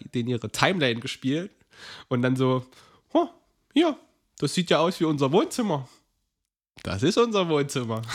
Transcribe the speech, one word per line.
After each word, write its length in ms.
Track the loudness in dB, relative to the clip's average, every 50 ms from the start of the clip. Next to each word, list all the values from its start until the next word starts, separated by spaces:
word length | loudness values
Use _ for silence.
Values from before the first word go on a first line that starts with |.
| -14 -8 -6
in 140 | -4 -2 -2
ihre 220 | -4 -4 -4 -6
Timeline 500 | -2 0 2 2 2 2 0 0 0 -2
gespielt. 520 | -6 -8 -10 -6 -4 -2 -2 -2 -4 -8 -12 _ _ _ _ -20 -20 -20 -20 -20 -6 -4
Und 140 | -2 0
dann 140 | 2 2 2
so, 300 | 2 2 2 2 0 -2 -6 -16 -20 -20 -20 _ _ _ _ 2
„Oh, 140 | 2 2 2 -4 _ _ _ _ _ _ _ _
hier, 240 | 2 4 4 2 -2 -8 _ _ _ _ _ _ -4
das 140 | -4 -2 -2
sieht 160 | -2 0 2
ja 100 | 2 4
aus 200 | 4 2 0 0
wie 60 | 0
unser 260 | 0 2 2 0 2
Wohnzimmer.“ 560 | 4 2 2 2 -2 -4 -2 -2 -2 -4 -6 -10 -18 _ _ _ _ _ _ _ _ _ _ _ _ _ _ _ _ -12 -8
Das 200 | -6 -4 0 0
ist 140 | 2 4 2
unser 300 | 2 2 2 0 0 2
Wohnzimmer. 520 | 0 0 0 -2 -4 -6 -4 -4 -6 -6 -6 -6